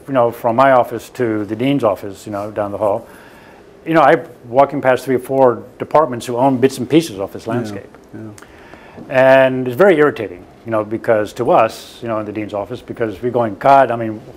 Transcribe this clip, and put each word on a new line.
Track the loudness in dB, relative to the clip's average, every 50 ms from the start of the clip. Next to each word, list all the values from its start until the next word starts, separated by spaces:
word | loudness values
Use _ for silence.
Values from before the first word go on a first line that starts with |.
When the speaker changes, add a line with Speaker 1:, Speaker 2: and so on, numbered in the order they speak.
| -12
Speaker 1:
you | -4 0
know, | 0 0 0
from | -2 -2 -4 0 2
my | 4 4 6
office | 4 4 2 0 -4 -10 -12 -12
to | -6 -4 -2 -2 -2 -4 -4
the | -6 -6
dean's | -4 -2 -2 0 0 0
office, | 0 -2 -2 -6 -12 -16 -14 -14
you | -12
know, | -10 -10 -10 -8
down | -8 -6 -6 -6
the | -6
hall, | -4 -2 -2 -2 -4 -6 -12 -20 -20 -20 -20 -20 -20 -20 -20 -20 -20 -20 -20 -20 -14 -6
you | 0 2
know, | 4
I'm | 6 6 4 4 0 -6 -18 -20 -16
walking | -2 2 2 2 2 0 0
past | 0 0 0 0 0
three | -2 -2
or | -2
four | -2 -2 2 4 4 4 2 0 -6 -16 -14
departments | -12 -4 0 2 2 2 2 -2 -8 -8
who | -6 -2
own | 0 0 0 2 2
bits | 2 0 0
and | -4 -4 0
pieces | 0 0 0 0 -4 -10
of | -10 -10 -10
this | -12 -10
Speaker 2:
Yeah, | -8 -6
Speaker 1:
landscape. | -6 -6 -8 -10 -14 -16 -18 -20 -20 -20 -20 -18
Speaker 2:
yeah. | -18 -16 -18 -18 -20 -20 -20 -20 -20 -20 -20 -20 -20 -20 -20 -20 -20 -12 -2
Speaker 1:
And | 0 2 4 6 6 6 4 4 0 -2 -4
it's | -4 0
very | 2 4 4 4
irritating, | 4 2 2 0 -2 -8 -10 -12 -14 -20 -20 -20 -18 -8
you | -4
know, | -4 -4 -2
because | -4 -6 -4 0 0 0 0 0 -4 -6
to | -4 -2 2
us, | 2 2 2 2 -2 -8 -18 -20 -18 -14
you | -10
know, | -6 -6 -6
in | -6
the | -8
dean's | -8 -8 -8 -6 -6
office, | -8 -8 -8 -10 -12
because | -12 -14 -8 -6 -6 -6 -4 -6
we're | -6 -4
going, | -2 -2 -2 -2 -4
"God, | 0 4 6 6 6 6 4
I | 0
mean, | -4 -6 -8 -8 -10 -14 -20 -18